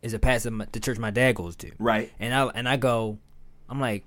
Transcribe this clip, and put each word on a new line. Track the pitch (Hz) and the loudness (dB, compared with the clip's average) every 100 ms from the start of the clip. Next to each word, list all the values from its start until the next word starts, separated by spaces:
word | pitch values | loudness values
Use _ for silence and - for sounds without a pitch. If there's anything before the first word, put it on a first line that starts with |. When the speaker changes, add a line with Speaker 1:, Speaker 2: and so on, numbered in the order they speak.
Speaker 1:
is | 120 | -6
a | 110 | 0
pastor | 127 123 117 | 4 4 0
at | |
my, | 110 104 | -6 -6
the | 110 | -4
church | 117 113 | -4 -2
my | 110 | -2
dad | 104 127 | 4 4
goes | 113 85 85 | 4 -4 -8
to. | - - | -14 -2
Speaker 2:
Right. | 110 107 - - | 2 2 0 -6
Speaker 1:
And | 113 | 0
I, | 131 131 | 2 2
and | 113 123 | 0 0
I | 135 | 2
go, | 127 117 110 107 - - - - - | 2 2 0 -6 -14 -20 -20 -20 -10
I'm | 135 | -4
like | 127 101 | -2 -2